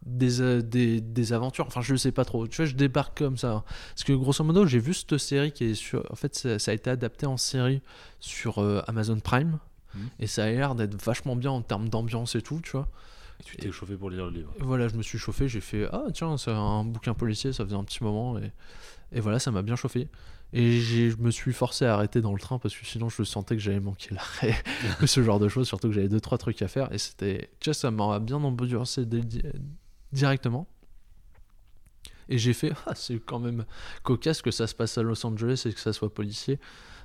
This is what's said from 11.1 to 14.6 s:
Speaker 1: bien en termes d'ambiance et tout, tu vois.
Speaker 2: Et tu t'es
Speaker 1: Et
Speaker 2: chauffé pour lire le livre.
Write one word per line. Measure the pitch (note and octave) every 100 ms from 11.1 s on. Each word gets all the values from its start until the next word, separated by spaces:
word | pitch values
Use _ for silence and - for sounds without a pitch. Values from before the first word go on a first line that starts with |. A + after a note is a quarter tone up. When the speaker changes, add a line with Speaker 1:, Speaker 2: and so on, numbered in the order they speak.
| A#2 C#3 B2
Speaker 1:
bien | C3+
en | C3
termes | A#2 G2+ A2
d'ambiance | A2+ A2+ A#2 A#2+ A#2
et |
tout, | - D#3
tu | -
vois. | C3+ C#3+ - - - - -
Speaker 2:
Et |
tu | - -
t'es | G2
Speaker 1:
Et |
Speaker 2:
chauffé | - F#2 G2
pour | F#2+
lire | F#2 F2+
le |
livre. | E2+ E2 -